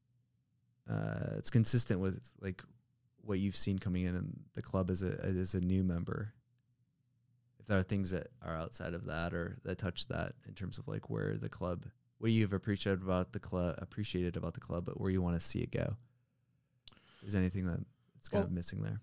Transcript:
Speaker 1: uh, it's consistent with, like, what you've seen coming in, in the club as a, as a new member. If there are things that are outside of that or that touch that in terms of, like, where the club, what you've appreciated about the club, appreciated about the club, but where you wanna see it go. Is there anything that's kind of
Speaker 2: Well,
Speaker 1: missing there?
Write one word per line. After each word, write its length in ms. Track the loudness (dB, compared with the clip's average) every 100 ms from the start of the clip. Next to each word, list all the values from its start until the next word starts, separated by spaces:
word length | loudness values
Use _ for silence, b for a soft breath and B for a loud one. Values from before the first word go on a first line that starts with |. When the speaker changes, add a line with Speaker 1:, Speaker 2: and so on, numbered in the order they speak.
| _ _ _ _ _ _ _ _ -6
Speaker 1:
uh, 460 | -2 -2 -2 -4 -2
it's 120 | 4
consistent 520 | 6 6 4 4 2
with, 320 | 0 -2 -8 -8
like, 200 | -8 -8 -12 -20 _ _ _ _
what 180 | -2 2
you've 160 | 2 2
seen 240 | 2 2
coming 240 | 2 2
in, 120 | 2 0
in 240 | -2 -6 -12
the 80 | -10
club 280 | -2 2 2
as 120 | 2
a, 160 | 0 0 0
as 300 | 0 2 2
a 60 |
new 200 | 4 4
member. 500 | 4 2 -2 -4 -6 -10 _ _ _ _ _ _ _ _ _ _ _ _
If 80 | 2
there 100 | 2
are 60 |
things 280 | 4 2 0
that 160 | -2 -4 -10
are 160 | -6 -4
outside 360 | -4 -6 -6
of 120 | -4 -4
that 280 | -2 0
or 240 | -2 -4 -6
that 140 | -6 -2
touch 300 | -2 -2 -4
that 260 | -2 -4 -6 -14
in 80 |
terms 240 | -8 -6 -6
of, 100 | -4
like, 200 | -6 -4
where 280 | -2 -2 -2
the 100 | -4
club, 360 | -4 -4 -4 -8 -16 _ -2
what 140 | 4
you've 220 | 6 6
appreciated 480 | 2 0 0 2 0
about 320 | 2 2 0
the 60 | -4
club, 360 | -4 0 0 -2
appreciated 560 | -6 -6 -2 0 0 -2
about 160 | -4
the 60 | -6
club, 240 | -6 -4 -4
but 140 | -2
where 100 | 2
you 100 | 4
wanna 180 | 4 2
see 200 | 0 -2
it 120 | 0
go. 240 | 0 -2 -2 -10 _ _ _ _ _ _ _ -20 B B B -2
Is 80 |
there 80 | 2
anything 240 | 2 2 0
that's 640 | -2 -6 _ _ -14 -2
kind 140 | 0 2
of 40 |
Speaker 2:
Well, 60 | 0
Speaker 1:
missing 260 | -2 -4
there? 180 | -4 -4